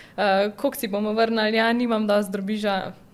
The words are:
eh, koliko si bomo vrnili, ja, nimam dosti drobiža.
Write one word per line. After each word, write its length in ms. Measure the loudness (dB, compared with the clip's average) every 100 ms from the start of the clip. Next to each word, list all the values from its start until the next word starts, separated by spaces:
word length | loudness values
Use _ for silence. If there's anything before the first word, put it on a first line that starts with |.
| -12
eh, 380 | -2 2 2 2
koliko 240 | 0 -4 -2
si 120 | -4
bomo 260 | -2 -2
vrnili, 420 | 0 2 2 0 2
ja, 160 | 2
nimam 360 | 2 0 0 2
dosti 240 | 2 0
drobiža. 600 | -4 -4 -2 -2 -2 -4 -12 -20